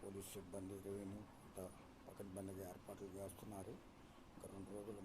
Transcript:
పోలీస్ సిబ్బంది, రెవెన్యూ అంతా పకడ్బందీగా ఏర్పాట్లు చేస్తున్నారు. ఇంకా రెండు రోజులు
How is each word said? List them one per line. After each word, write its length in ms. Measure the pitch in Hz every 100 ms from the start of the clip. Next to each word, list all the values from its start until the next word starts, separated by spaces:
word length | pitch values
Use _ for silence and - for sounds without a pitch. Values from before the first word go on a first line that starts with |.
పోలీస్ 320 | 101 98 - 101
సిబ్బంది, 400 | 90 98 95 98 95
రెవెన్యూ 340 | 98 98 101 107 - -
అంతా 240 | 98 92 - - - -
పకడ్బందీగా 560 | 92 101 95 98 95 92
ఏర్పాట్లు 400 | 92 - 98 98 95
చేస్తున్నారు. 540 | 98 92 110 98 95 165 - - - - -
ఇంకా 160 | - - 98
రెండు 120 | 95 101
రోజులు 240 | 101 101